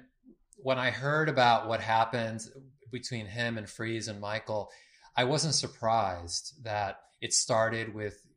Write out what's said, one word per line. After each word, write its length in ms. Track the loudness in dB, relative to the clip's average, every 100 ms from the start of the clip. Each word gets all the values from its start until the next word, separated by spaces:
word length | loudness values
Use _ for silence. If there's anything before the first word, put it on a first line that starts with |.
| -16 _ -20 -20 _ -8
when 240 | 0 2
I 100 | 2
heard 380 | 0 0 2 2
about 400 | 6 6 6 4
what 140 | -2
happened 600 | 2 2 2 0 -2 -6 -10 -16 -20 _ -12
between 360 | -10 -8 -8 -6
him 300 | -4 -2 -2
and 120 | -8
Freeze 380 | -6 -4 -4 -4
and 120 | -6
Michael, 520 | -6 -6 -2 -4 -4 -12 -20 _ -6 0
I 100 | 2
wasn't 280 | 2 2
surprised 1080 | 0 -2 -2 2 2 2 -2 -6 -8 -8 -12
that 380 | -6 -4 -4 -6 _ _
it 120 | -2
started 600 | -2 2 2 2 0 -4
with, 320 | -6 -8 -8 _